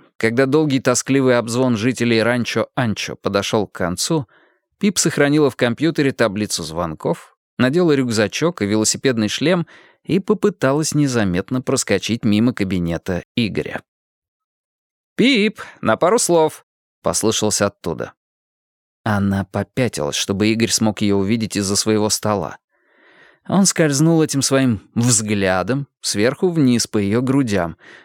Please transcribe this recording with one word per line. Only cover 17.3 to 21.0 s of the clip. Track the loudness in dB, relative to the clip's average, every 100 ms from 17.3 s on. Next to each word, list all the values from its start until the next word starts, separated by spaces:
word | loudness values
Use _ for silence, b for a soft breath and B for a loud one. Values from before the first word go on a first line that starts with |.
| 0 0 0
оттуда. | -2 -4 -8 -8 -10 -14 _ _ _ _ _ _ _ _
Она | -2 0 0 -2 -2
попятилась, | -4 -4 -2 -4 -2 -4 -4
чтобы | -4 0 0
Игорь | 2 0
смог | 0 0 0